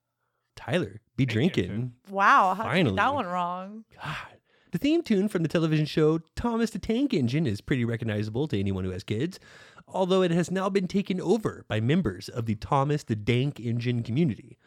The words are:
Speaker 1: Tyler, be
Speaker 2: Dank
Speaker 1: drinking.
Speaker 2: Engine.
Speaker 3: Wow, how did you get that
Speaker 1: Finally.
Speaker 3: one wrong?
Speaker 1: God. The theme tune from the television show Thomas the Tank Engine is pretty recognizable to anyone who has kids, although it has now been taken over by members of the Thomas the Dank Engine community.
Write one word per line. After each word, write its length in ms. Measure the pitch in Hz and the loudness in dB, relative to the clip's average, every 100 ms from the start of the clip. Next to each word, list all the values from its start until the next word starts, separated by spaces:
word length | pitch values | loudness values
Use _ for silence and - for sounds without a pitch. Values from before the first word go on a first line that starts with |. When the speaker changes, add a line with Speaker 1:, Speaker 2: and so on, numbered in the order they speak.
| _ _ _ _ _ - | _ _ _ _ _ -14
Speaker 1:
Tyler, 440 | - 165 113 107 _ - | -4 -2 -2 -8 _ -2
be 80 | |
Speaker 2:
Dank 80 | 131 | 0
Speaker 1:
drinking. 320 | 110 165 135 | 2 2 2
Speaker 2:
Engine. 280 | 87 101 123 120 - | -2 -2 -6 -10 -8
Speaker 3:
Wow, 440 | 196 202 269 190 | 2 4 6 4
how 100 | 190 | 0
did 140 | 151 160 | 0 2
you 60 | 147 | 2
get 100 | 95 | 2
that 60 | |
Speaker 1:
Finally. 100 | 226 | 0
Speaker 3:
one 120 | 285 190 | 0 -2
wrong? 580 | 180 175 180 190 220 226 | -4 -4 -6 -10 -16 -20
Speaker 1:
God. 220 | - - 156 - - _ _ _ | -16 -12 -10 -12 -20 _ _ _
The 60 | 170 | -2
theme 240 | 285 330 | 0 2
tune 260 | - 202 208 | 2 2 2
from 140 | 190 | 0
the 60 | 160 | 0
television 380 | 175 160 156 151 | 2 2 2 2
show 320 | - 156 165 - - | 4 4 2 -2 -6
Thomas 340 | 240 226 226 | -2 0 -2
the 80 | 196 | -2
Tank 360 | - 226 277 | -2 0 0
Engine 320 | 185 120 139 156 | 2 2 2 0
is 160 | 101 | -2
pretty 240 | - 135 117 | -2 -2 0
recognizable 600 | 117 113 104 107 110 156 | -2 -2 -2 -2 -4 -2
to 100 | 104 | -2
anyone 260 | 98 95 | 0 -2
who 60 | 92 | -4
has 120 | 92 | -6
kids, 380 | - 107 165 - - - - - - | -6 -4 -4 -6 -20 -20 -20 -20 -8
although 340 | - 185 190 | -2 2 4
it 100 | 180 | 4
has 200 | 170 165 | 2 0
now 180 | 185 190 | -2 0
been 180 | 196 185 | 0 0
taken 320 | 202 190 185 | -2 -2 -2
over 420 | 151 220 147 92 - | 2 2 0 -6 -4
by 120 | 110 | 0
members 480 | 117 175 139 92 - | 2 2 0 -4 -8
of 160 | - | -6
the 100 | 113 104 | -4 -4
Thomas 460 | - 143 139 147 | 0 2 2 0
the 120 | - 107 | -2 -4
Dank 420 | 104 120 139 139 | 0 2 0 -2
Engine 420 | 117 120 120 123 | -4 -2 -2 -2
community. 560 | 113 117 170 101 - - | 0 0 0 0 -8 -20